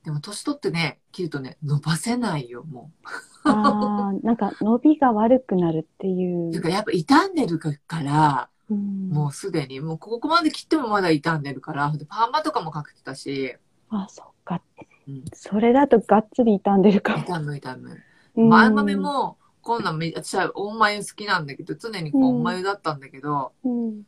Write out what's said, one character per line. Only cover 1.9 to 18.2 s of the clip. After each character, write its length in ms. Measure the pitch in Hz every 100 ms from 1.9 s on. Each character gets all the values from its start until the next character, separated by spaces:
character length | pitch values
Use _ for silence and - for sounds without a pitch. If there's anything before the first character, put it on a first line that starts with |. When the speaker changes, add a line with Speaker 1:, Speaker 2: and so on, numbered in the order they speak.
| 160
Speaker 1:
せ 220 | 226 247
な 200 | 220 156
い 120 | 120
よ、 160 | 120 -
も 260 | 123 - _ - - - _ 302
う。 20 |
Speaker 2:
あ 640 | 214 214 214 208 208 196
ー、 120 | 196 220
な 80 |
ん 20 | 233
か 160 | 202 -
伸 180 | 208 240
び 180 | 302 311
が 160 | 262
悪 260 | 214 226 254
く 160 | - 190
な 160 | 170
る 160 | 160 160
っ 80 | _
て 100 | 190
い 420 | 185 180 175 170
う。 20 |
Speaker 1:
て 80 | 165
か、 100 | 170
や 120 | 190
っ 20 |
ぱ 80 | 214
傷 380 | 185 156 262 392
ん 60 | 349
で 120 | 208
る 100 | 165
か 160 | 156 143 _ 165
ら、 460 | 139 147 156 131 - _ _
Speaker 2:
う 40 |
ん。 360 | 208 202 196 190
Speaker 1:
も 180 | 147 147
う 40 |
す 180 | - 196
で 160 | 165 131
に、 140 | 135
も 140 | 156
う 40 | 160
こ 220 | 208 233
こ 80 | 294
ま 140 | 330
で 100 | 311
切 120 | -
っ 40 | -
て 80 | 320
も 140 | 240
ま 100 | 208
だ 80 | 175
傷 260 | 160 165 160
ん 60 |
で 100 | 143
る 80 | 131
か 100 | -
ら、 160 | 156 143
で、 140 | 151 147
パ 220 | 214 233
ー 20 |
マ 100 | 294
と 100 | 311
か 100 | 247
も 100 | 175
か 120 | 156
け 100 | 143
て 80 | _
た 140 | - 135
し。 400 | - 139 131 - _ _ _
Speaker 2:
あ、 180 | 214 190
そ 140 | -
っ 20 | - _
か。 180 | - 175 _ _ - _ -
Speaker 1:
う 40 |
ん。 120 | 139 147
Speaker 2:
そ 240 | - - 202
れ 120 | 233
だ 160 | 254 285
と 120 | 226
が 180 | - 208
っ 100 | -
つ 100 | -
り 160 | 233 196
傷 180 | 202 196
ん 40 |
で 100 | 196
る 80 | 196
か 160 | - 202
も。 80 |
Speaker 1:
傷 160 | 147 175
む、 200 | 147 143
傷 180 | 131 127
む。 200 | 123 - _ _